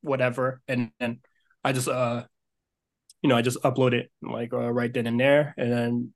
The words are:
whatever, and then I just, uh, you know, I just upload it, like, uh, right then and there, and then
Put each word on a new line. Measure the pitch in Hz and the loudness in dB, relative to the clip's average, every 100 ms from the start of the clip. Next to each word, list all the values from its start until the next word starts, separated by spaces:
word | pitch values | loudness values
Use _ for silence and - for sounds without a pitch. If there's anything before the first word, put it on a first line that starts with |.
whatever, | 143 127 127 123 131 131 - | -4 0 0 0 -4 -4 -6
and | 123 113 - | -4 -4 -6
then | 120 120 _ _ _ _ | -8 -8 _ _ _ _
I | 131 | -2
just, | 131 123 | -2 -2
uh, | 127 120 120 - _ _ _ _ _ _ _ _ _ | -2 -2 -4 -8 _ _ _ _ _ _ _ _ _
you | 147 | 2
know, | 120 | 4
I | |
just | 120 123 | 2 0
upload | 131 127 127 | 0 2 2
it, | 120 - - | 2 -2 -10
like, | - 113 117 | -10 -8 -4
uh, | 123 120 | -4 -2
right | 120 120 | -2 -2
then | 123 117 | -2 -2
and | 120 | 2
there, | 135 147 143 - | 4 4 2 -2
and | 120 | -2
then | 120 120 120 123 | 0 0 -2 -6